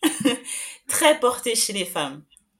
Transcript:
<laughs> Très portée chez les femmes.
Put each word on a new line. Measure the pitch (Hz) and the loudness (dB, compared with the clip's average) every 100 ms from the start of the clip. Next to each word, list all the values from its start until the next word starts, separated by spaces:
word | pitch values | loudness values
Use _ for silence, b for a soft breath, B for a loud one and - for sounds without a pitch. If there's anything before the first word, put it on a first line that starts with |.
<laughs> | 320 - 262 262 - - - - - | -2 2 0 0 -6 -12 -12 -16 -6
Très | - 311 302 | 2 4 6
portée | 247 247 240 | 2 0 -2
chez | 226 - | 0 0
les | 202 | -2
femmes. | 180 165 143 147 - - _ | -4 -4 -4 -8 -18 -20 _